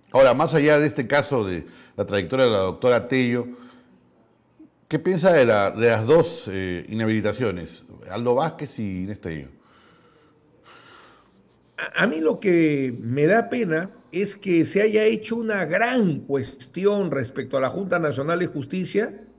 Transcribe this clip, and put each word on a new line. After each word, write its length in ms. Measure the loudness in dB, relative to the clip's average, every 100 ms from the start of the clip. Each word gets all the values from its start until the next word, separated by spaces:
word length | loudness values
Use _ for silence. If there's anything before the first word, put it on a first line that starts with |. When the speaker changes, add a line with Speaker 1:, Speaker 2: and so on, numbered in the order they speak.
| _
Speaker 1:
Ahora, 220 | 6 6
más 200 | 6 2
allá 260 | 2 4 4
de 80 | 2
este 200 | -2 0
caso 380 | 0 0 -2 -2
de 200 | -4 -8 -18 -12 -8
la 100 | -2
trayectoria 400 | -2 0 2 2
de 60 |
la 60 | 2
doctora 500 | 0 0 2 2 2
Tello, 400 | -2 0 -2 -4 -12 -20 -20 _ _ _ _ _ _ _ _ -20 _ -6
¿qué 100 | -4
piensa 320 | -2 2 4
de 140 | 6 6
la, 260 | 4 2
de 160 | 2 2
las 180 | 2 4
dos, 400 | 4 4 -4 -8
eh, 380 | -6 -4 -6 -6
inhabilitaciones, 960 | -4 0 0 -2 -2 -4 -4 -10 -16 -20 -20 -12
Aldo 260 | -4 0 0
Vázquez 440 | -2 -6 -12 -8
y 240 | -8 -6
Inés 180 | -8 -10
Tello? 260 | -10 -10 -12 -20 _ _ _ _ _ _ _ _ _ _ _ -20 -20 -20 -20 _ _ _ _ _ _ -14
Speaker 2:
A, 260 | -8 -2
a 40 | -2
mí 120 | 0
lo 200 | -2 0
que 580 | 2 2 2 0 -2 -6
me 280 | -6 0 2
da 200 | 2 0
pena 420 | -2 -2 -4 -6 -14 _
es 260 | -6 -6 -6
que 260 | 0 2
se 180 | 2 2
haya 220 | 2 4
hecho 320 | 2 0 -2 -4
una 300 | -2 -2 0
gran 560 | 0 2 2 2 0
cuestión 920 | -2 -4 -4 -10 -14 -2 0 0 0
respecto 460 | -4 -4 -8 -4 -2
a 20 |
la 100 | -2
Junta 300 | -2 -2 -2
Nacional 400 | 0 -2 -2 -2
de 80 | -2
Justicia 720 | -6 -8 -6 -4 -4 -4 -8 -20